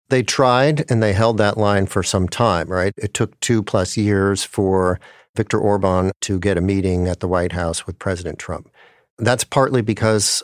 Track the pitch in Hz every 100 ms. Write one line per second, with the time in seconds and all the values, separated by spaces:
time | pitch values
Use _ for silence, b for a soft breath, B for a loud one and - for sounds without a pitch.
0 | - 131 117 - 131 123 143 151 - 117
1 | 107 95 113 110 104 104 104 101 95 101
2 | 90 98 90 - 113 85 80 92 95 -
3 | 104 - 113 - - 110 101 104 90 -
4 | 104 98 98 98 - - 95 95 90 90
5 | B B B - 110 107 101 101 95 92
6 | 95 - - 95 101 87 92 98 95 90
7 | 90 87 90 90 90 87 85 82 - 87
8 | 98 90 85 78 - 80 - b b b
9 | b - 113 127 - 143 131 127 110 104
10 | 110 107 - -